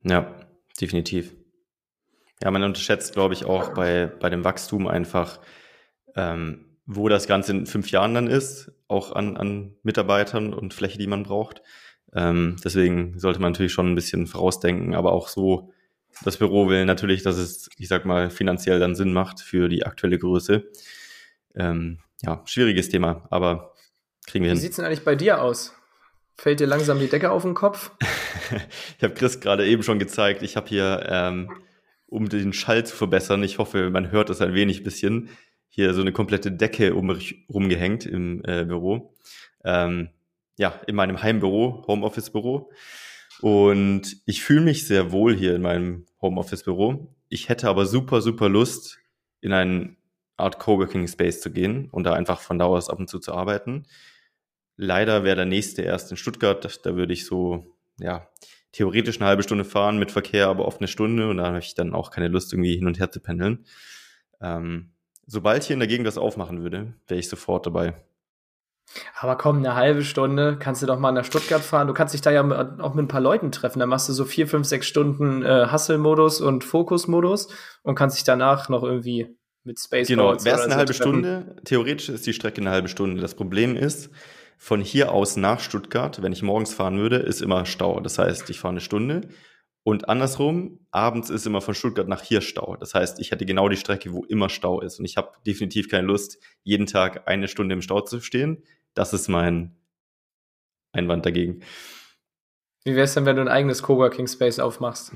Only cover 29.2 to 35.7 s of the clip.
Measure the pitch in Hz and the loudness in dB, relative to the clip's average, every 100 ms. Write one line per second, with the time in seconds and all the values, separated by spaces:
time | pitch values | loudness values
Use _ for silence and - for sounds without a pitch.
29.2 | 127 127 - 101 101 113 104 107 98 - | 0 0 0 2 4 4 2 0 0 0
30.2 | 101 98 104 - - 104 95 95 - 90 | 0 0 -4 -8 -4 0 0 0 -2 -2
31.2 | 90 90 92 - _ _ _ _ _ 110 | 0 -2 -8 -14 _ _ _ _ _ -6
32.2 | 107 104 98 98 - 113 113 - 101 92 | -2 -2 -2 -4 0 0 0 -4 2 2
33.2 | - 101 101 - 107 98 92 92 90 107 | 2 0 0 -2 -2 0 0 0 0 0
34.2 | 107 92 90 92 101 90 - - 101 117 | 0 0 0 2 2 0 -6 -2 -2 -2
35.2 | 117 - _ _ _ | -6 -20 _ _ _